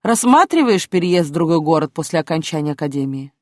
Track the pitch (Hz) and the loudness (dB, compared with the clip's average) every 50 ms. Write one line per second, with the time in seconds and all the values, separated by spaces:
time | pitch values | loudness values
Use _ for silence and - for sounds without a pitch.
0 | - 202 233 - - 247 254 311 359 - - 330 294 240 208 180 - _ - 185 | 0 0 -2 0 2 4 4 4 4 4 2 0 2 2 2 0 -2 _ -2 0
1 | 170 180 180 175 170 143 143 160 170 160 170 165 156 151 165 156 156 151 _ - | 0 2 2 2 0 0 -2 -2 0 2 2 0 2 2 0 0 0 -2 _ -8
2 | 156 - - 160 151 - 165 160 156 - - 156 147 151 147 - 156 143 135 143 | -8 -4 -4 -4 -2 -2 -4 -4 -4 -4 -6 -4 -4 -4 -4 -4 -6 -4 -4 -4
3 | 139 135 135 135 135 139 _ _ | -4 -4 -6 -10 -12 -14 _ _